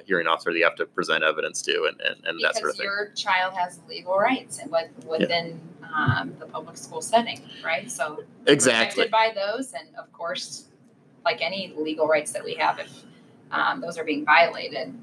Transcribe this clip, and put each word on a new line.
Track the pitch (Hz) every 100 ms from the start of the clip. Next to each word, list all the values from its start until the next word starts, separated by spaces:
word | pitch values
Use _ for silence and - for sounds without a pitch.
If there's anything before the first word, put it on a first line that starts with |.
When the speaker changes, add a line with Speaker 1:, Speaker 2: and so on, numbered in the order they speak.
| -
Speaker 1:
hearing | 87 82
officer | 80 87
that | 85
you |
have | 82 -
to | 80
present | - 80 80
evidence | 78 78 78 -
to | - 80 78
and, | -
and, | - - 85
and | 85
that | 78 -
sort | 76
of | -
Speaker 2:
Because |
Speaker 1:
thing. | 202
Speaker 2:
your | 202 208 -
child | 208 185 185 190
has | 180 - -
legal | 165 175 190
rights | 233 262 - -
and | -
with-, | 165 160 -
Speaker 1:
Yeah. | -
Speaker 2:
within, | 160 - 170 170 165 - - -
um, | - - - - -
the | -
public | - - -
school | - -
setting, | - 233 - - - - 165
right? | 170 156
So | - 160 - - - -
Speaker 1:
Exactly. | 147 123 113 110 - 233
Speaker 2:
protected |
by | 220 226 202
those, | 202 240 262
and | 165 - -
of | -
course, | - 170 - - - - _ - _ _ _ 170
like | -
any | 165 196 175 151
legal | 156 156 156
rights | 151 151
that | -
we | - -
have, | 156 -
if, | - - - - - - -
um, | - - -
those | 170 165
are |
being | 156 147 -
violated, | 170 170 - - - 135 -